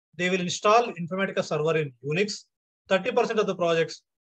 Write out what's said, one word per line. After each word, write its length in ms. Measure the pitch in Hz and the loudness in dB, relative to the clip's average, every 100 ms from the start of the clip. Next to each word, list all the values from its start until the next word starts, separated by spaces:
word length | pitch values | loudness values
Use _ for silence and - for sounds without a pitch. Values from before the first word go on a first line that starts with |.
| _ - | _ -4
they 140 | 180 | -2
will 100 | 185 | 0
install 520 | 180 - 208 226 247 | -2 0 4 4 4
Informatica 480 | 170 170 190 190 190 | -4 -6 -4 -4 -2
server 320 | - 156 156 160 | -2 -2 0 0
in 140 | 143 - | -2 -6
Unix. 420 | 139 165 208 - - _ _ _ - | -4 -2 -2 -6 -16 _ _ _ -2
Thirty 260 | 190 247 | 0 2
percent 280 | 240 214 220 | 0 2 2
of 60 | 196 | 0
the 100 | 180 | 0
projects, 460 | 170 165 156 - _ _ _ | 0 2 0 -6 _ _ _